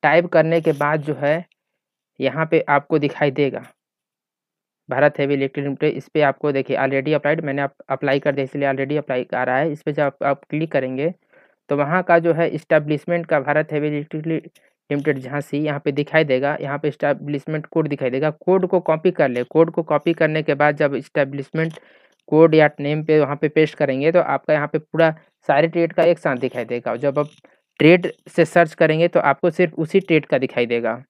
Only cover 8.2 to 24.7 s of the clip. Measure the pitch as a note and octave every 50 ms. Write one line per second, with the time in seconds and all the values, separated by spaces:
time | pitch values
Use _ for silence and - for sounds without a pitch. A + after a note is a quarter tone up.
8.2 | C#3+ D3 C#3 C#3 C3+ C3 - D3 C#3 C#3 C3+ C3+ C#3 C3+ D3 D3+ C#3+ - C3+ B2
9.2 | B2+ - - B2 B2+ B2 B2+ C3 D3 E3 D3 D3 _ - D3 D3+ D3+ C#3 - _
10.2 | - C#3 C#3 C3+ _ _ - D3+ D#3+ D#3+ - D3 C3 B2+ C3 C3 C#3+ E3 F#3 _
11.2 | _ _ _ _ _ _ _ _ _ _ D3 C#3+ D3 C#3 E3+ F#3 F3+ - F3 E3+
12.2 | E3 E3+ E3 D#3 E3+ C#3+ - D3+ - _ E3 D#3 D3 D3 D3+ C#3+ - - F3 E3+
13.2 | E3 D#3+ E3 D3 C3 D3 D3 D3+ D#3 D3+ D#3 D3+ D3 D3+ D3 D3 D3 D3+ - D#3
14.2 | D#3 E3 D#3+ D#3+ - - _ _ _ _ _ _ _ _ C#3+ C#3+ C#3+ D3+ C#3+ C3+
15.2 | C3 C3 C#3 D3 C#3+ - - C#3+ D3+ D3 D3 C#3+ - D#3+ C#3 C#3+ D3 - - D#3+
16.2 | D#3+ D3 C3 B2+ C3+ C#3+ D3+ C#3+ - C#3 C#3 C#3+ D#3 D3+ C#3+ _ - D3 C#3+ -
17.2 | - D3 D3 C#3+ C#3 - D#3 D#3 D#3 - - E3 D#3 D3 C#3+ C#3 - B2+ A#2+ C3+
18.2 | C#3+ D#3 D3+ _ - - F3+ F#3+ F#3 F3+ - F3+ F3 - D#3+ D#3+ D#3 F#3 F3 -
19.2 | D#3 C3+ B2 A#2+ B2 - - D#3 E3 E3 E3 - E3 - D#3 D3 - E3+ E3 -
20.2 | E3 D3+ D#3 D#3 D3+ - D3 C#3 D3 D3+ D3 D3 D#3 C#3+ C#3 A#2+ C3+ - _ D3+
21.2 | C#3+ C#3 C#3 C#3 C3+ _ _ D#3+ D#3+ E3 D#3+ - _ _ _ _ _ _ _ _
22.2 | _ - - D3+ D#3+ E3 D#3 D#3 D3+ D3 D3+ - C#3+ C#3+ D3+ D#3 D3+ D#3 D#3 D#3
23.2 | D3 C3 C#3+ C#3+ - D3+ D3 - D#3 D3+ - - D3+ C#3 C3+ C3 C#3 D#3 F3 F3+
24.2 | - - C#3 C3+ _ - D#3 D3+ D3 D3